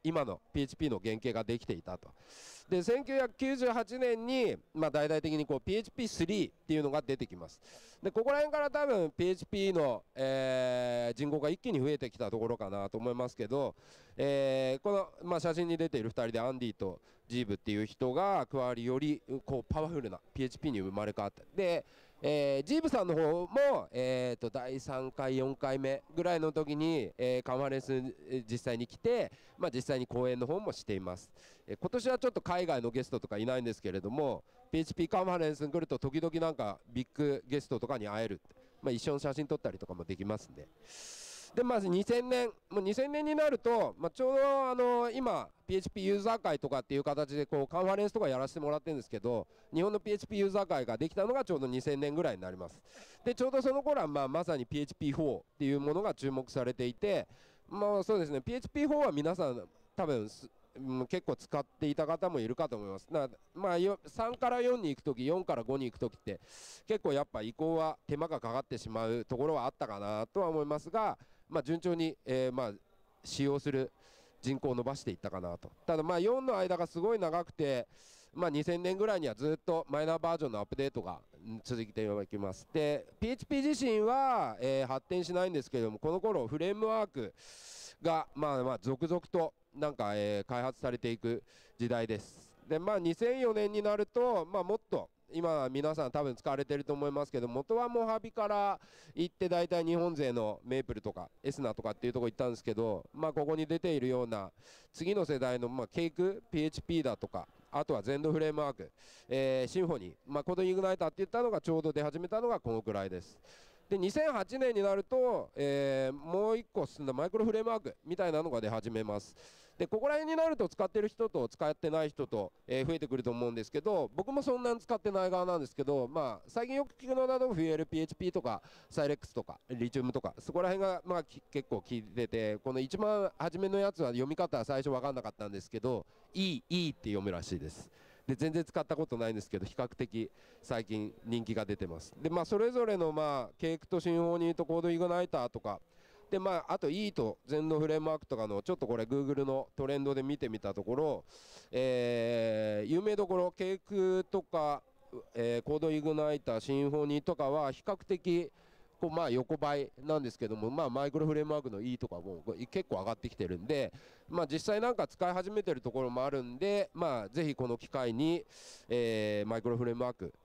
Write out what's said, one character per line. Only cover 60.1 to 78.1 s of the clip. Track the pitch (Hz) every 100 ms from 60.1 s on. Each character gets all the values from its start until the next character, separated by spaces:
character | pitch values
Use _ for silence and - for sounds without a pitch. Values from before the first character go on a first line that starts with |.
| 127 107
す、 | - 131 - _ -
う |
ん、 | 131 127 127
結 | 185
構 | - 131
使 | - 151
っ |
て | - _ 147
い |
た | 143
方 | 156 165 185
も | 160
い | 113
る | 127
か | 156
と |
思 | 113
い | 101
ま | 98
す。 | -
な、 | 156 135 110 -
ま | - 190
あ、 | 175
よ-、 | 190 202 151
三 | - 226
か | 247 247
ら | 247
四 | 247 247
に | 175
行 | 135
く |
と | -
き、 | 120
四 | 127 180
か | 180
ら | 135
五 | 113 135
に |
行 | 127
く | -
と | 120
き | -
っ |
て、 | - 95 - - - - -
結 | 214
構 | 170
や | 139
っ | 143
ぱ | 117
移 | 107
行 | - 160 165
は | 160 - -
手 | 147
間 | 160
が | 147
か | 113
か | 123
っ |
て | - 117
し | 110
ま | 110 113
う | 117
と | 110 123
こ | 147
ろ |
は | 151 123
あ |
っ | -
た | 127
か | 101
な | 101 107 113
と | 196
は | 180
思 | 160
い | 147
ま | 151
す | 165
が、 | 214 214 113 - - -
ま | 160
あ、 |
順 | 127 165
調 | 175
に、 | 170 160 139
え | - 131 131
ー、 |
ま | 127 120
あ、 | 101 - _ _ _
使 | - -
用 | 139 143
す | 147
る | 135 127 - - - - -
人 | 127 131
口 | 143
を |
伸 | 123
ば | 120 135
し |
て | -
い |
っ | 90
た | 98
か | 95
な | 87 85
と。 | - - -
た | 160
だ、 |
ま | 156 175
あ、 |
四 | 196 254
の | 262 208
間 | 185 175
が | 170
す | 170
ご | 190
い | 226
長 | 175 165
く | 170
て、 | - 147 131 - - -